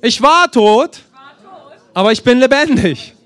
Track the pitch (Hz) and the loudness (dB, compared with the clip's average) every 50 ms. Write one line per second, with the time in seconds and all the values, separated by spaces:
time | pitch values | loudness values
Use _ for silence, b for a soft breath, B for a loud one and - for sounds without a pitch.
0 | - 247 233 - 233 285 320 339 349 330 - 247 214 208 214 226 294 330 - - | -2 -4 -4 0 0 2 2 2 0 0 0 0 2 2 2 2 0 -4 -8 -20
1 | _ _ _ - - - - _ _ - - - - - - _ _ _ _ 180 | _ _ _ -20 -20 -20 -20 _ _ -20 -20 -20 -20 -20 -20 _ _ _ _ -2
2 | 190 214 226 214 - 254 247 247 262 254 277 277 302 311 277 214 - 180 147 - | 0 0 -2 0 0 0 2 2 2 2 2 0 0 0 -2 -2 -2 -4 -6 -6
3 | - - _ _ _ | -14 -20 _ _ _